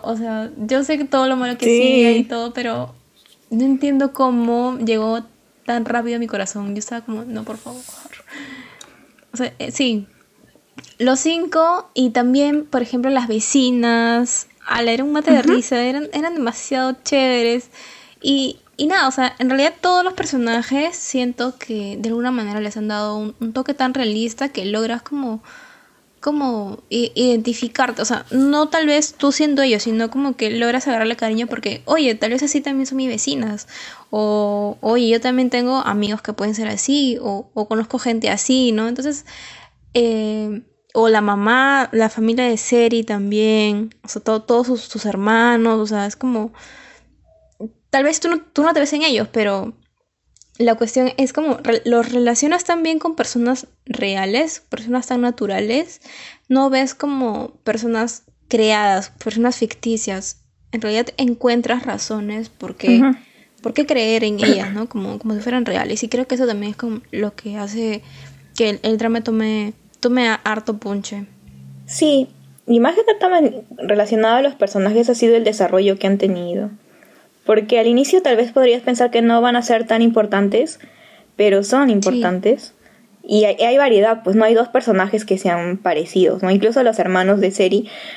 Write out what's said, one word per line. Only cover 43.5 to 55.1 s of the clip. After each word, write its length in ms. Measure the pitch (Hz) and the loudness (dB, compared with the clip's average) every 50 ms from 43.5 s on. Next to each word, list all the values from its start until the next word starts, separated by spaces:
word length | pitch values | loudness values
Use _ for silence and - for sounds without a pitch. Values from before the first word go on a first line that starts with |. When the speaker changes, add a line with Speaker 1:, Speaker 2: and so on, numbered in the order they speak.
| 220 214 208 208 208 208 226 220 - _ - | 4 4 2 2 0 -2 -4 -6 -10 _ -16
Speaker 1:
o 40 | - | -12
sea, 120 | - 208 | -12 -6
to-, 200 | - 220 220 214 220 | -2 -2 -2 0 0
todos 240 | - 233 240 247 | 2 2 2 2
sus, 140 | 247 254 220 | 0 -2 -4
sus 240 | - - - 214 - | -4 -8 -10 -6 -4
hermanos, 720 | 208 190 190 202 214 226 226 233 240 240 226 226 226 220 220 | -4 -2 0 0 2 4 4 4 4 4 4 4 2 2 0
o 80 | 214 | 0
sea, 180 | 214 220 208 202 | -2 -2 -2 -2
es 120 | 208 208 | -4 -6
como, 340 | - - 254 240 220 214 226 - - - - - - - - - _ _ _ _ _ _ _ _ _ _ _ _ - 220 220 _ _ _ _ | -4 -4 -2 -2 -2 -4 -6 -10 -14 -20 -20 -20 -20 -20 -20 -20 _ _ _ _ _ _ _ _ _ _ _ _ -16 -16 -16 _ _ _ _
tal 140 | - 269 277 | 0 2 2
vez 160 | 294 311 - | 2 0 -2
tú 80 | - 339 | -2 -2
no, 120 | 339 320 | -2 -4
tú 220 | - _ - - 294 | -4 _ -2 0 2
no 100 | 330 320 | 2 4
te 80 | 311 | 2
ves 100 | 294 285 | 2 0
en 120 | 294 294 320 | 0 0 0
ellos, 260 | 311 254 214 226 - | 0 0 0 -2 -2
pero 420 | - 226 208 202 196 190 190 226 - _ _ _ _ _ _ _ _ _ _ _ _ _ _ _ _ | -2 0 0 0 0 -2 -6 -8 -12 _ _ _ _ _ _ _ _ _ _ _ _ _ _ _ _
la 180 | - 240 233 226 | 0 2 2 2
cuestión 360 | 226 240 220 - 262 254 247 - | 2 0 0 0 0 0 0 0
es 160 | - 269 254 - | 0 -2 0 0
como 240 | 302 311 302 247 | -2 -2 -2 -2
re-, 240 | - - - 226 226 - | -2 0 0 0 0 2
los 260 | 233 240 233 233 233 | 2 2 2 2 2
relacionas 520 | 240 247 240 233 240 240 277 302 349 349 349 | 0 0 2 2 2 0 0 0 0 0 0
tan 200 | - 339 339 320 | -2 -2 0 0
bien 160 | 320 320 311 | 0 -2 -2
con 160 | - 330 320 | -2 -2 -2
personas 520 | - 233 - - 240 233 240 262 254 - - _ _ _ | -4 -4 -4 -2 -2 0 0 -2 -2 -6 -12 _ _ _
reales, 760 | - - - 202 196 196 190 190 196 208 254 320 320 - - _ - | -10 -6 -4 -4 -2 -2 -2 -2 -2 0 0 -2 -2 -4 -12 _ -12
personas 380 | - 226 220 233 247 254 247 | -12 -10 -6 -4 -4 -4 -2
tan 140 | - | -2